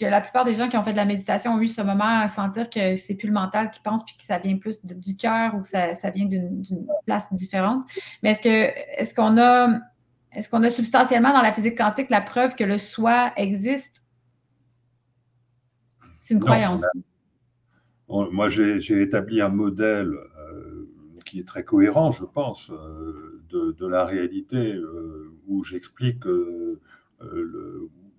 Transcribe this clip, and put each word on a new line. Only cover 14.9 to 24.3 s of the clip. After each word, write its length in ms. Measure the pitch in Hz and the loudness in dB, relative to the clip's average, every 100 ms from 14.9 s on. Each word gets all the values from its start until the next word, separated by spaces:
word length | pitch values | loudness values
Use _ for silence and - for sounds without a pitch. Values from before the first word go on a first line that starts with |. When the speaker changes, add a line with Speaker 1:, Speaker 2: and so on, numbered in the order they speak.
| _ _ _ _ _ _ _ _ _ _ _ - - | _ _ _ _ _ _ _ _ _ _ _ -20 -16
Speaker 1:
C'est 140 | - | 0
une 80 | - | 4
Speaker 2:
Non, 40 | 220 | 6
Speaker 1:
croyance. 360 | 226 92 90 - - - _ _ _ _ _ _ _ _ _ - | 6 4 0 0 -2 -8 _ _ _ _ _ _ _ _ _ -8
Speaker 2:
on 120 | 101 | -4
a, 60 | 95 | -2
on, 60 | |
moi, 160 | 92 104 | 0 0
j'ai, 320 | 92 104 101 | 2 2 2
j'ai 200 | - 104 | 0 2
établi 380 | 98 107 98 110 | 2 0 0 0
un 80 | 101 | 2
modèle, 640 | 98 104 95 110 104 92 | 2 0 0 0 0 -2
euh, 800 | 73 - 80 78 82 80 80 78 - 76 85 - | -6 -12 -20 -18 -16 -16 -16 -18 -20 -20 -20 -16
qui 140 | 95 | -14
est 80 | 90 | -12
très 160 | - | -12
cohérent, 480 | - 101 101 104 160 | -2 4 4 4 2
je 140 | 127 - | 0 -6
pense, 440 | - 131 104 - | -6 -6 -6 -14
euh, 720 | 78 78 78 80 76 76 71 80 | -16 -16 -14 -14 -14 -16 -20 -10
de, 220 | 87 82 | -4 -4
de 160 | 78 92 | -4 -4
la 160 | 90 | -2
réalité, 680 | 90 95 87 | -2 -2 -4